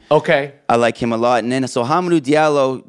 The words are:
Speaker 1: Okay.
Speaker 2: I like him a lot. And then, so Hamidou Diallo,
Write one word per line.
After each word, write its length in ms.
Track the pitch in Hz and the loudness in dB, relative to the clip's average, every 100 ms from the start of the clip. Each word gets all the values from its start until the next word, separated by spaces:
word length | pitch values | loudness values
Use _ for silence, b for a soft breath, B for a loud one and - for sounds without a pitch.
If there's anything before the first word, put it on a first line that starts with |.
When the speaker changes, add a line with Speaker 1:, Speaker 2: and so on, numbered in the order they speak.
| - | 0
Speaker 1:
Okay. 440 | 151 151 147 143 - - | 0 2 -2 -2 -8 -2
Speaker 2:
I 80 | 120 | 2
like 180 | 117 117 | 2 0
him 160 | 120 | -4
a 60 | 113 | 0
lot. 260 | 120 123 | 0 0
And 80 | 117 | 0
then, 160 | 131 127 | -4 -4
so 160 | 127 | -4
Hamidou 380 | 120 165 180 170 | -2 -2 0 0
Diallo, 600 | 127 151 156 143 131 127 | 2 2 2 2 0 -2